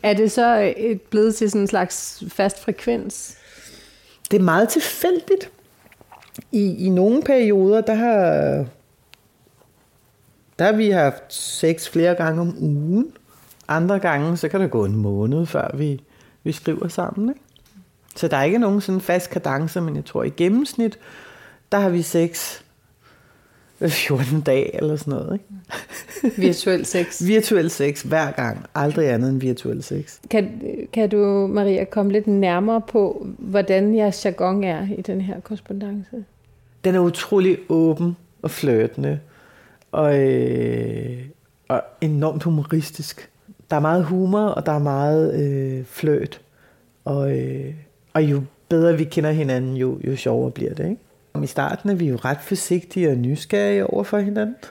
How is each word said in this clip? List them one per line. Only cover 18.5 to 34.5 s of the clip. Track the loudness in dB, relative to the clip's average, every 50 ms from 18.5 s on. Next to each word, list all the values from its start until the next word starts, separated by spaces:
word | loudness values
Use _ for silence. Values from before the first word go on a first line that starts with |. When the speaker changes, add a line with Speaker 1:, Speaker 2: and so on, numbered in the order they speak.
| 2 2
Speaker 2:
nogen | 2 2 2 0
sådan | 0 -2 -4 -2
fast | 0 0 0 0 -2 -4
kadence, | -8 -6 -4 -2 -2 -2 -2 -2 -2 -4
men | -4 -4 -4
jeg | -6 -8
tror, | -6 -4 -4
i | -4 -4
gennemsnit, | -2 0 0 2 2 2 0 -2 -2 -2 -2 -2 -2 -6 -20 -20 -20 -20 -20 -20 -20 -20 -20 -20 -20 _ _ _
der | 0 2
har | 2 2
vi | 2 0
sex | -2 0 2 2 0 0 -2 -8 -10 -10 -12 -14 -20 _ _ _ _ _ _ _ _ _ _ _ _ _ _ _ _ _ _ _ _ _ _ _
hver | -2 -2
fjorten | -2 -2 -2 0 0 0 0 0 0 0
dag | 2 2 2 2 2 -2 -2
eller | -2 -2 -2 -2
sådan | -4 -4 -4
noget, | -6 -4 -4 -4
ikke? | -6 -6 -8 _ -20 -20 -16 _ -14 -14 -14 -14 -18 -18 -16 -16 -10 -2 -2 -2 0 2
Speaker 1:
Virtuel | 2 2 2 2 0 0 0 0 -2
sex. | -2 -2 -2 -2 -2 -4 -4
Speaker 2:
<laughs> | 0
Virtuel | 4 4 4 4 4 2 2 2 0
sex | 0 0 -2 -2 -2 -4
hver | -4 -2 0 0 0 0
gang. | -4 -4 -4 -4 -6 -8 -12 -10 _
Aldrig | -2 -2 0 2 2 2 2
andet | 2 2 2 0
end | 0 0
virtuel | 0 -2 -4 -2 -4 -6 -6 -6
sex. | -8 -8 -8 -8 -8 -10 -16 -20 -10 -2
Speaker 1:
Kan, | 0 0 0 0 -6 -10 -10 -10 -8 -10 -10 -6
kan | -2 0 0 2
du, | 2 2 2 4 2 2 0
Maria, | 0 0 0 2 2 2 0 0
komme | -2 -2 0 0 2
lidt | 2 2 2
nærmere | 2 2 2 2 2 2 2 2 2 0 0
på, | -2 0 2 2 2 2 0 -6 -10 -12 -12 -12
hvordan | -10 -2 0 0 2 2 2 2 4 4 2
jeres | 4 2 2 0 0 -4
jargon | -4 -2 0 -2 0